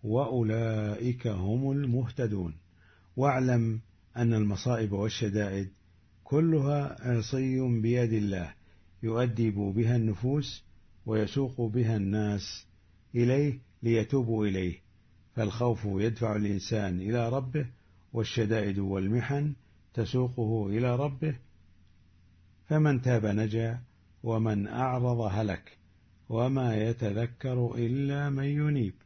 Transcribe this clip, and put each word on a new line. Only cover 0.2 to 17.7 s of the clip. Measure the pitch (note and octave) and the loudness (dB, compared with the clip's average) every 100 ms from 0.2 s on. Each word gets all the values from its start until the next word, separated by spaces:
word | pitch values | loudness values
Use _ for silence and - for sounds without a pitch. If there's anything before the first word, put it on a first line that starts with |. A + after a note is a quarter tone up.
| C3+ B2+ A2+ A2 A#2 A2 G#2+ G#2 B2 B2 A#2+ | 0 0 0 0 0 -2 -2 -2 -4 -2 -2
هم | G2 F#2 A#2 C3+ | -2 0 0 0
المهتدون". | C#3 C#3 A#2+ B2+ - A#2 G2+ F2 D#2+ - _ - _ _ - | -2 0 0 -2 -2 -2 -2 -4 -8 -18 _ -20 _ _ -2
واعلم | C3+ C3 B2+ B2 A2+ A2 - _ _ - | 0 2 2 2 2 -2 -8 _ _ -2
أن | A#2 | 2
المصائب | A2+ G#2 F#2+ - A#2 A2 | 4 2 0 0 0 0
والشدائد | G2 G#2 - G#2+ G2+ G#2 G2 G2 - _ - _ - | 0 -2 -2 -2 0 0 -2 -6 -10 _ -20 _ -20
كلها | - C#3+ E3 D#3+ C#3 C#3+ C#3+ - B2 | -2 2 4 2 2 0 -2 -6 0
عصي | A#2+ A2 C3+ C3 C3 C3 A#2+ | 0 0 -2 0 0 2 2
بيد | A2 B2 A#2+ | 2 2 2
الله، | A2 G#2 F#2+ E2 - - - - - | 2 0 -2 -6 -12 -20 -20 -20 -8
يؤدب | A2+ A2 B2 A2+ A2+ G2+ G2+ G2 | -4 0 0 2 0 2 0 2
بها | A2+ A#2+ | 2 2
النفوس | A2 F#2+ B2 C#3+ C#3 - - - - - - | 2 0 0 0 -2 -10 -18 -20 -20 -16 -2
ويسوق | A2 G#2 C#3 C3+ B2+ | 0 0 0 -2 -2
بها | A#2 A2 A2+ A2 | -2 0 2 2
الناس | G2 G#2+ G#2 G#2 F#2+ - - - _ - - A#2+ | 2 0 0 -2 -4 -14 -18 -20 _ -20 -6 0
إليه | A#2+ C3+ D3 B2+ - _ | 2 4 2 -2 -10 _
ليتوبوا | A2+ A2+ G#2+ C#3 A#2 A2+ G#2 | 2 2 2 0 0 0 0
إليه، | F#2+ F#2 E2+ - - _ - - - | 0 -2 -4 -12 -20 _ -20 -12 -2
فالخوف | G#2+ G#2+ B2 A2 G#2 | -2 0 0 0 -2
يدفع | F#2+ A2 G#2+ A2+ G#2 | 0 0 0 -2 0
الإنسان | G#2 G2+ - A2 G2+ F2+ | 0 -2 -2 -2 0 -2
إلى | F#2+ A#2+ A#2 | -2 0 0
ربه، | C3 C3 D3+ B2 | -2 -2 -4 -6